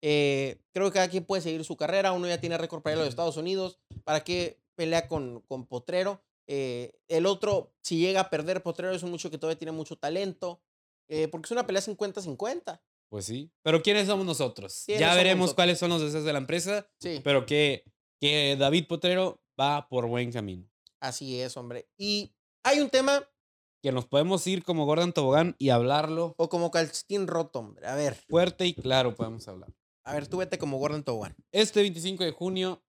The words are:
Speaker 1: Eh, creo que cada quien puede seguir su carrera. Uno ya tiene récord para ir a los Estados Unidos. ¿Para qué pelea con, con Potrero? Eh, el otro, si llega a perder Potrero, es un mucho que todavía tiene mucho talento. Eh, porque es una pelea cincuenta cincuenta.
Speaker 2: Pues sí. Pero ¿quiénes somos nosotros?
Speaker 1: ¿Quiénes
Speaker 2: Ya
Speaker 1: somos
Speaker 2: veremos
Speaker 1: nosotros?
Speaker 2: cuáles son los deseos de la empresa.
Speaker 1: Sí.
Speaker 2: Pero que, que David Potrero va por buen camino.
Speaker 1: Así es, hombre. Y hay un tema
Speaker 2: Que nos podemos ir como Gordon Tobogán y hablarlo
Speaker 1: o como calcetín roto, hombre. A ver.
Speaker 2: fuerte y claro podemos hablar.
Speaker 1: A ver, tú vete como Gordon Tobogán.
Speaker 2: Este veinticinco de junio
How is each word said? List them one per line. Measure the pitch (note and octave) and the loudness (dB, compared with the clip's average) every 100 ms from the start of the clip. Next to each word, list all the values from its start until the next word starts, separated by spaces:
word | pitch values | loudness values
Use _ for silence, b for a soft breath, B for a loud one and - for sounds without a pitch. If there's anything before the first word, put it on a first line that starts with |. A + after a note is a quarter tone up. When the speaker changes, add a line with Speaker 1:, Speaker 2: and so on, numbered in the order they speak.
Speaker 1:
Eh, | D3+ D3 C#3+ C#3 C3+ A2+ _ | 2 2 4 2 -2 -6 _
creo | - G3 | -2 0
que | F#3+ | 2
cada | F#3 | 2
quien | F#3 E3+ | 0 -2
puede | F#3+ | -4
seguir | E3 D#3+ D#3 | -2 -6 -6
su | E3 | -6
carrera. | D3+ F#3+ G3 | -2 2 2
Uno | F#3 F3 | 0 -2
ya | E3+ | -2
tiene | E3 E3 | -2 -4
récord | E3 D#3+ | -4 -6
para | D3+ D#3 | -4 -2
ir | |
a | |
los | D3+ | -2
Estados | B2 E3+ D3+ | -2 -4 -2
Unidos. | E3 F#3+ F#3 - _ - | -4 -4 -4 -10 _ -16
¿Para | - D#3 | -2 -2
qué | - F3+ F3 - _ - | 0 -4 -4 -8 _ -6
pelea | E3 E3 E3 | 0 0 0
con, | D#3+ C3 A#2+ _ | -6 -6 -10 _
con | C3 B2 | -10 -8
Potrero? | B2 - F3+ F#3+ G3 _ _ - | -10 -4 -2 -2 -6 _ _ -8
Eh, | C#3 C3 B2 B2 _ _ | -4 -4 -4 -8 _ _
el | E3 F3+ | 2 2
otro, | F#3+ G#3+ G3+ - _ | 2 2 0 -2 _
si | - E3 | -4 2
llega | F3 F#3+ | 2 2
a | F#3+ | 2
perder | D#3 D3+ F#3 | -2 -2 -4
Potrero, | F3 E3 F3 | -4 -6 -4
es | F#3 | -4
un | F3 | -6
mucho | E3+ F3 | -8 -8
que | D#3 | -6
todavía | D#3+ D#3+ | -4 -4
tiene | D#3+ | -6
mucho | D#3+ D#3 D#3+ | -8 -8 -6
talento. | D3 E3+ G3 F3+ F3+ E3+ _ _ _ _ _ | -4 -2 -4 -4 -10 -10 _ _ _ _ _
Eh, | D#3 D#3 | -2 -2
porque | E3 D#3+ | -4 -6
es | |
una | A#3 A#3 | -4 0
pelea | F#3+ | -2
cincuenta | G3 G3+ G#3 F#3+ | -2 -4 -6 -6
cincuenta. | F#3 C3 G#3+ E4 - E3 _ _ _ | -8 -6 -4 -6 -8 -14 _ _ _
Speaker 2:
Pues | G#2 F#2+ | -10 -8
sí. | A#2 D3+ _ | -8 -10 _
Pero | D#3 D#3+ | 2 2
¿quiénes | E3 G#3 G3 | 4 4 4
somos | G3+ F#3+ | 0 0
nosotros? | D#3 C3 - G2+ - - | 0 -2 -4 -14 -12 -4
Speaker 1:
¿Quiénes | G#3 | 2
Speaker 2:
Ya | D#3+ | 4
Speaker 1:
somos | F3+ | 6
Speaker 2:
veremos | F3+ F#3 F3+ | 6 4 2
Speaker 1:
nosotros? | C#3 | 4
Speaker 2:
cuáles | F3 F3 | 4 4
son | F3 | 0
los | E3+ | 0
deseos | D3+ D3+ | 0 -2
de | D3+ | -2
la | D3 | -2
empresa. | C3 F3 F3 G#3 G3+ _ | 0 -4 -2 -4 -6 _
Speaker 1:
Sí. | F3+ D#3 | -8 -4
Speaker 2:
Pero | C#3+ C#3 A#2+ | 2 2 4
que, | D3 D3 C#3 _ _ _ _ | 4 4 2 _ _ _ _
que | C#3+ D3 C#3+ C#3 | 2 4 2 4
David | C#3 E3 D#3+ | 4 4 2
Potrero | E3+ F3 F#3 F#3 - _ - | -2 2 2 0 -4 _ -2
va | C3+ D3 - | 0 0 -2
por | B2+ A#2 | -2 0
buen | A#2+ B2 | -2 -2
camino. | A#2+ G#2 F2+ F#2+ _ _ _ | -4 -6 -8 -14 _ _ _
Speaker 1:
Así | C3+ C3+ C#3 B2 | -10 -8 -8 -6
es, | B2+ B2+ | -6 -8
hombre. | B2 A#2+ - _ | -12 -12 -14 _
Y | G2+ G#3 G2+ _ _ _ | -4 -4 -4 _ _ _
hay | - C#4+ | 2 2
un | C#4+ | 4
tema | C4 C4+ C#4 C#4 _ _ _ _ _ | 2 4 2 -2 _ _ _ _ _
Speaker 2:
Que | C#3 | -2
nos | C3 A#2+ | -2 0
podemos | C#3 D#3+ F#3+ F3+ | 2 4 2 0
ir | F#3 | -2
como | E3+ E3 D3 | 0 0 2
Gordon | D#3 F3 | 2 2
Tobogán | E3 C3+ C#3+ E3+ - | 2 4 4 4 2
y | C#3 | 4
hablarlo | A#2+ A#2+ C#3+ D#3 D#3+ E3+ - | 4 6 2 0 -2 -4 -2
Speaker 1:
o | E3 | -2
como | F3 E3+ | 0 2
calcetín | E3+ E3 - - G3+ F#3 | 2 0 -4 -6 -4 -2
roto, | E3 D#3+ B2+ | -2 -2 -6
hombre. | G#2+ G2+ G2+ | -10 -10 -6
A | |
ver. | C3+ D3 A#2+ _ | -2 -2 -4 _
Speaker 2:
fuerte | E3 F3+ - F3+ | 4 4 2 -2
y | |
claro | D#3+ C3 C3 B2+ A2+ | 0 2 4 4 0
podemos | A2+ A2+ A2 | -8 -8 -14
hablar. | F#2+ - - _ _ - | -16 -18 -20 _ _ -8
Speaker 1:
A | |
ver, | D3 C#3 | -8 -6
tú | E3+ | -4
vete | F#3 F#3 | -4 -4
como | D3+ C3+ | -4 -2
Gordon | D3 D3+ | -2 -2
Tobogán. | C#3 A#2 G2+ - _ | -4 -6 -6 -14 _
Speaker 2:
Este | F#3+ G#3+ G#3 | 2 2 4
veinticinco | G3+ E3 E3+ F#3+ | 2 2 -6 -2
de | F3+ | -4
junio | - F3+ F#3 F#3 F#3 _ | -2 -4 -2 -2 -4 _